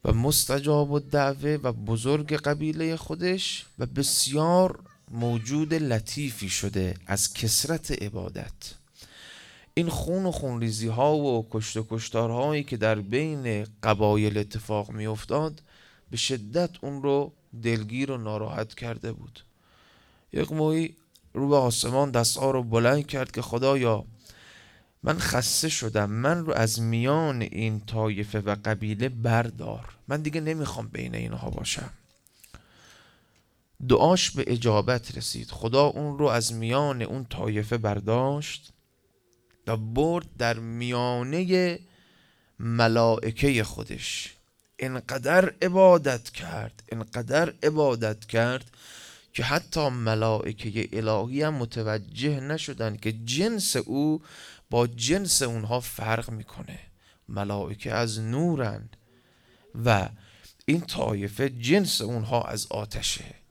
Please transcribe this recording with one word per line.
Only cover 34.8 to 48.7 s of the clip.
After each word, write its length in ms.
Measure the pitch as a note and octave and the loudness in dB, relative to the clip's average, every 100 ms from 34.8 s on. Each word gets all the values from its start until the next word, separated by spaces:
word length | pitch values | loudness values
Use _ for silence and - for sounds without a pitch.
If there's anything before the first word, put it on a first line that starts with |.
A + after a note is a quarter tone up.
| G2+ B2 - - | 4 -2 -2 -8
رسید، 340 | A2+ A#2 A2+ | -8 -8 -10
خدا 340 | - A2 B2+ C#3+ | -6 0 4 4
اون 320 | - D3 C#3 | 2 -6 0
رو 80 | D3 | 2
از 280 | A#2 A2+ | 2 0
میان 480 | A2+ A2+ B2+ D3 B2+ | -4 -2 0 0 -2
اون 240 | A2+ B2+ A#2+ | -4 -6 -8
طایفه 520 | - A2 G#2 G#2+ A#2+ | -6 -2 -2 -2 -2
برداشت 920 | A2+ G#2 G2 A#2 C3 C#3+ D3+ - - _ _ _ _ _ _ _ _ _ - | 0 -2 0 0 0 -2 -6 -12 -16 _ _ _ _ _ _ _ _ _ -6
و 100 | A2 | -4
برد 480 | A2 A#2 D#3 E3+ - - | -2 2 2 2 -4 -2
در 220 | A#2+ A2+ | 0 0
میانهٔ 1200 | A2+ A#2 B2 B2 B2 B2 B2 D#3+ F#3 F#3 F3+ E3+ - _ _ _ _ _ _ _ | -4 -6 -2 0 0 0 -2 -2 2 2 2 -2 -10 _ _ _ _ _ _ _
ملائکهٔ 1040 | A2+ A#2 A2+ A#2 A#2 A2 A2+ A2 C#3 B2+ | -2 4 6 6 6 4 0 2 2 4
خودش. 720 | G#2+ - A2 - - - - - _ _ _ _ | 0 -6 -10 -8 -8 -8 -10 -14 _ _ _ _
انقدر 760 | C3 B2+ - C3 B2+ F3 F#3 - | -6 -6 -6 -4 4 6 6 2
عبادت 680 | F3+ F#3 F#3+ F3 C#3+ B2 - | 2 8 10 10 6 -2 -4
کرد، 540 | - F3 - A2+ - - | -12 -8 -6 -8 -10 -10
انقدر 640 | A#2 A2 B2 A#2 C#3 E3 - | -10 -6 -8 0 2 2 2
عبادت 600 | D3 D3+ D3 A#2 A2 G#2+ - | 0 4 2 2 -2 -4 -2
کرد 460 | A2+ A#2 B2+ - | 0 2 0 -8